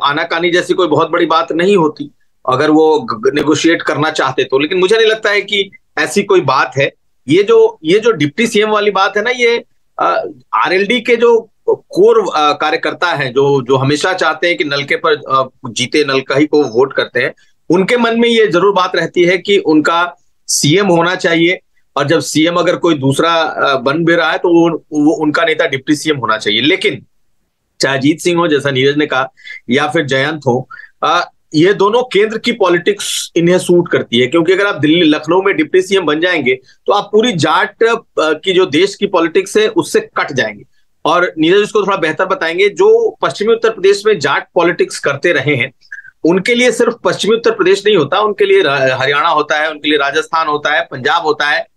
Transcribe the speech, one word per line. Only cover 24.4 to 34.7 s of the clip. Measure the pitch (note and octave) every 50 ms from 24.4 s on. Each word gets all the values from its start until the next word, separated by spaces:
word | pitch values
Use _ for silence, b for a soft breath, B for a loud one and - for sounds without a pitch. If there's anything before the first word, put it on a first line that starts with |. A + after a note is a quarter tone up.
| - F3+
वो, | E3+ E3 E3 E3+ E3 C#3
वो | _ _ D3+ D3+ D3 D3+
उनका | E3 D3 D#3 D3+ D3 E3 E3
नेता | E3 D#3 D#3 F3
डिप्टी | D3+ C3+ B2+ - - D3+
सीएम | C#3+ - D#3+ D3+
होना | C#3 A2+ G#2+ A2
चाहिए। | A2 - G#2 G#2 A2
लेकिन | A#2+ D3+ F#3 G3 - G#3 D3 G#2+ G2 _ _ _ _ _ _ _ _ _ _ _ _ _ _ _
चाहे | - C3+ C#3 C3
अजीत | B2 C#3+ E3+ D3+
सिंह | - F3+ F3 E3+
हो, | E3+ E3+
जैसा | D3+ C#3 C3+ C#3+
नीरज | C3+ B2+ C3 C#3 D3
ने | D3 D3+
कहा, | C3+ C3+ B2+ C3 - B B B B B B B -
या | A#2+ C#3 D3 D3
फिर | - E3+ D#3
जयंत | C3+ C3+ C3+ C3+ D3 D#3+ D#3 -
हो, | C3+ A#2 B2+ C3+ B B B B B B _
अ, | - C#3+ D#3+ F3 F3+ - _ _ _ _ -
ये | D3+ E3 F#3+ G#3
दोनों | E3 F#3+ G#3 G#3+ B3
केंद्र | B3+ - - F#3+ G#3 A3 A3 A3+
की | - A#3+
पॉलिटिक्स | A3 - G3 F3+ F3 F3 F3 - G3+ - - - - - - - _
इन्हें | F3 E3 E3+ F3+ F3
सूट | F3 - F3+ F3 E3+ -
करती | - C3+ A#2+ _ - A#2
है, | B2
क्योंकि | B2 B2+ E3+ E3+ E3
अगर | F#3+ F#3 G3+
आप | G3+